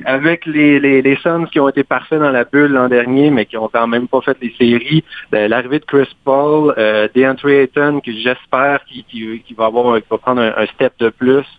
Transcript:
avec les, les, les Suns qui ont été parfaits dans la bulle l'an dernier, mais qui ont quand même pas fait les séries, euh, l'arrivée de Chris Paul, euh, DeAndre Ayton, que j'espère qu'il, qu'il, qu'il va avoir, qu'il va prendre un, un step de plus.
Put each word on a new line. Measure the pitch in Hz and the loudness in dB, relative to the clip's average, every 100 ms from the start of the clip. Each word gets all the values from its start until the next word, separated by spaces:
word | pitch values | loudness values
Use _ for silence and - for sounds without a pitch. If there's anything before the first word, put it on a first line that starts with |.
avec | - 135 156 165 160 | -4 -2 0 -2 -4
les, | 151 147 143 | 0 2 4
les, | 139 135 | 4 2
les | 135 135 | 2 0
Suns | 175 170 165 | -2 -2 -2
qui | 160 | 0
ont | 139 | 0
été | 139 | 0
parfaits | 135 127 - 156 | -2 -6 -4 -2
dans | 147 | 0
la | 127 | 0
bulle | 120 143 147 | 0 0 2
l'an | 135 123 | 2 2
dernier, | 123 120 135 151 | 0 2 2 2
mais | 127 107 | 2 -2
qui | 110 | -6
ont | 110 | -4
quand | 117 117 | -2 0
même | 120 123 | -2 -2
pas | 131 | -2
fait | 139 135 | -2 -4
les | 117 - | -8 0
séries, | 120 120 135 156 - - - | 2 2 0 -2 -2 -12 -6
euh, | 107 104 | -2 0
l'arrivée | 117 123 151 | -2 -2 -6
de | - | -2
Chris | 139 131 - | 0 0 -4
Paul, | 139 135 147 151 147 120 | -2 0 2 2 0 2
euh, | 107 107 107 127 | 0 2 0 2
DeAndre | 131 131 143 | 0 0 2
Ayton, | 139 135 147 147 143 | 2 2 0 0 -2
que | 127 | -6
j'espère | 107 123 127 - 127 143 143 | -6 -4 -6 -4 -2 0 -2
qu'il, | - 123 | -6 -18
qu'il, | - 113 110 113 | -16 -12 -10 -12
qu'il | - 113 | -14 -4
va | 110 | -2
avoir, | 117 120 113 | 0 0 0
qu'il | - | -2
va | 110 | -4
prendre | 127 123 | -2 -2
un, | 113 110 | -2 -2
un | 107 | -4
step | - 131 - | -2 -4 0
de | 117 | -4
plus. | - 127 135 135 | 0 0 0 -2